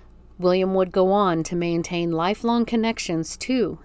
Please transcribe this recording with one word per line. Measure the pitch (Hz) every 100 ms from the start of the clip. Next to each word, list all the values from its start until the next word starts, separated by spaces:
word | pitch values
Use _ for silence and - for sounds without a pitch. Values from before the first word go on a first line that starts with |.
| - - - -
William | 180 185 185
would | 190 185
go | 190 185
on | 202 196 165
to | 160 175
maintain | 170 170 165 175 170
lifelong | 160 180 214 233 233 226
connections | 233 226 220 - 165 160 -
to | - 254 175 156